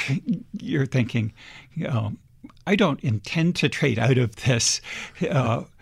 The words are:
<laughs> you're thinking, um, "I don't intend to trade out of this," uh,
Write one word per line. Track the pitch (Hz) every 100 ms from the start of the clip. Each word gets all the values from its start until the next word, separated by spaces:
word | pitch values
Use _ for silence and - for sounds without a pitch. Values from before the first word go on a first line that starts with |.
| - 139
<laughs> | - 185 -
you're | - - 147 135
thinking, | 131 117 120 110 - - - - - 156
um, | 117 107 - - - - - -
"I | 196
don't | 190 135
intend | 160 107 - 170 165 175
to | 151
trade | - 143 117
out | 117 127
of | 120 -
this," | - 120 - - - - - - 175
uh, | 135 123 117 - -